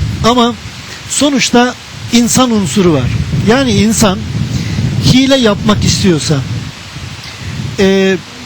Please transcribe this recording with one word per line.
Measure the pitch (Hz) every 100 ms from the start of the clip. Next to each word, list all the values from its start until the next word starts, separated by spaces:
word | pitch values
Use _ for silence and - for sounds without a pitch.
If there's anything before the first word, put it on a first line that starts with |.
| - - 220
Ama | 247 233 233 - - - - -
sonuçta | - 285 269 - 247 247 - - - -
insan | 233 240 - 254
unsuru | 214 175 208 180
var. | 143 120 - - - 196
Yani | 247 262
insan | 202 214 214 208 196 - - - - - - - -
hile | - 254 269 269
yapmak | 226 202 214 202
istiyorsa, | - - 202 156 - 143 123 - - - - - - - - - - - - -
e, | 190 196 190 185 - -